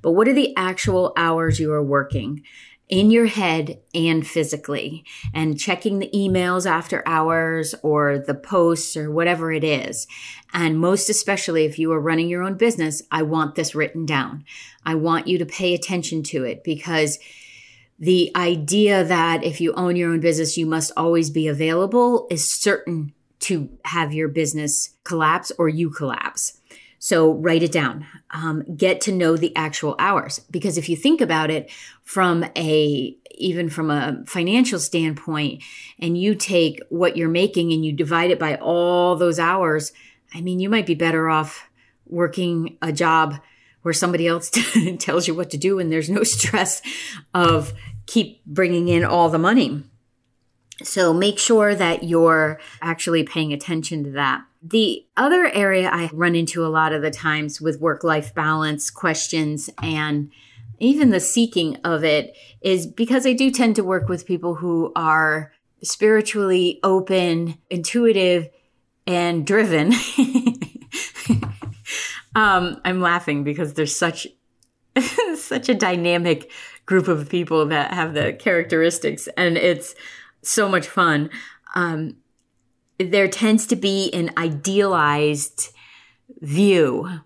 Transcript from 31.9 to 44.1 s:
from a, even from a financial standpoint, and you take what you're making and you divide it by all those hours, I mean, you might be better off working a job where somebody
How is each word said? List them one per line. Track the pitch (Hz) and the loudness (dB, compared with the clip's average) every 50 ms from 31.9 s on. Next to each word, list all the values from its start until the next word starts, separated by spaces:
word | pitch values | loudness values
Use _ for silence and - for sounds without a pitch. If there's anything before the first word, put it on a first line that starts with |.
| - _ _ | -20 _ _
from | - - 196 185 180 170 165 170 - - | -8 -2 0 2 2 2 0 -2 -4 -6
a, | - 165 156 156 156 151 147 147 131 127 - - _ _ - - | -4 0 2 2 4 4 2 0 -2 -4 -6 -10 _ _ -20 -12
even | - - 185 165 175 175 160 | -6 -4 -4 -2 -2 -4 -4
from | 147 170 160 156 | -4 -4 -2 0
a | 147 147 123 151 135 - - | 0 0 -2 -2 -6 -8 -10
financial | - - 185 165 180 208 247 247 247 214 170 | -8 -4 -2 0 2 2 2 2 2 0 -4
standpoint, | - - - 170 160 156 151 143 - - 156 151 147 135 - 147 - - - - - - - - | -4 -2 -2 -2 -2 -2 -4 -6 -8 -6 -4 -2 -4 -4 -6 -8 -18 -20 -20 -20 -20 -20 -14 -8
and | 170 170 170 | -4 -4 -2
you | 175 185 208 208 | 0 0 0 0
take | - - - 196 175 165 151 147 - - _ | -2 -2 0 2 2 2 2 0 -6 -10 _
what | - 165 180 170 - | -2 0 0 0 0
you're | 170 165 160 | 0 -2 0
making | 165 175 190 202 202 180 170 170 | 2 2 0 2 0 0 0 0
and | 160 160 160 | 0 0 0
you | 156 147 | -2 -2
divide | 143 165 147 170 165 170 175 | -2 -2 0 0 0 2 2
it | 180 - | 2 0
by | 165 156 147 | 0 -4 -4
all | - - - 170 175 175 175 180 175 175 180 180 | -2 -2 0 0 2 2 2 4 4 4 2 2
those | 156 180 175 160 170 | 2 2 0 2 2
hours, | 165 170 185 190 180 160 156 156 147 - _ - - - _ _ _ _ - | 2 2 4 2 2 2 0 0 -2 -6 _ -16 -20 -20 _ _ _ _ -12
I | 170 | -8
mean, | 170 185 180 180 | -6 -4 -2 -2
you | 190 | 0
might | 202 220 220 202 | 0 0 0 2
be | - 170 | 0 0
better | 151 170 165 160 160 160 160 | 0 0 0 2 2 2 2
off | 160 156 156 151 - - - _ _ _ _ _ _ _ _ | 2 0 0 -2 -8 -18 -20 _ _ _ _ _ _ _ _
working | - 170 170 175 175 175 190 180 175 170 165 165 170 - _ | -8 -2 -2 -2 0 0 -2 -2 -2 -2 -2 -4 -6 -6 _
a | - 165 | -4 -4
job | 151 147 170 160 160 160 156 147 143 143 _ _ _ _ _ _ _ _ _ | -2 0 2 2 4 4 2 0 -2 -10 _ _ _ _ _ _ _ _ _
where | 170 160 | -2 0
somebody | - 185 175 | 0 0 0